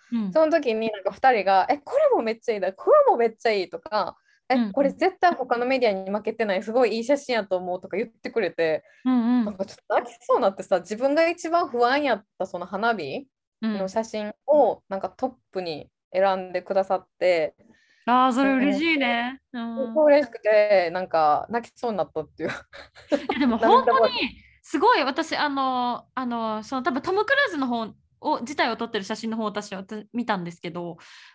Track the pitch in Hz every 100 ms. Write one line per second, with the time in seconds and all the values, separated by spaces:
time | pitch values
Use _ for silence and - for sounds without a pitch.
0 | _ 233 196 311 311 320 262 220 226 208
1 | 196 196 262 226 185 190 - 294 - 554
2 | 605 403 226 226 - 214 185 - - 587
3 | 539 277 233 220 233 202 175 165 - 208
4 | 170 - _ _ - 254 214 190 185 -
5 | 370 370 359 339 254 240 247 269 233 190
6 | 190 208 208 214 214 190 208 233 240 226
7 | 233 277 - 233 202 185 180 185 196 180
8 | 196 _ - 226 175 - 165 151 - _
9 | 254 254 233 247 208 196 196 - - 262
10 | - - - 494 220 294 - 180 - 220
11 | 269 294 330 339 330 339 349 240 240 277
12 | 285 202 - - 190 175 180 196 233 214
13 | 139 196 277 _ _ _ 220 202 190 220
14 | 220 214 208 - - 302 214 - _ 196
15 | 190 - 262 - _ 185 175 151 - _
16 | _ 185 196 190 185 180 180 196 190 185
17 | - _ 180 170 151 - _ _ _ _
18 | - 254 262 247 269 262 277 277 330 302
19 | 240 233 240 269 _ 247 233 233 240 233
20 | 302 294 269 - 208 214 208 190 170 180
21 | 185 160 151 147 - 233 233 - 240 190
22 | 151 160 151 - 160 - - - - -
23 | - 302 - 285 262 220 226 480 494 508
24 | 440 466 269 - _ _ - 311 415 427
25 | 262 262 302 - 294 277 262 254 247 233
26 | - 254 247 233 220 214 214 262 262 269
27 | - 381 427 554 539 311 262 240 214 -
28 | _ _ 285 302 240 302 285 220 233 214
29 | 196 214 226 220 214 208 202 190 196 214
30 | 208 240 233 196 170 170 175 170 175 165
31 | - - -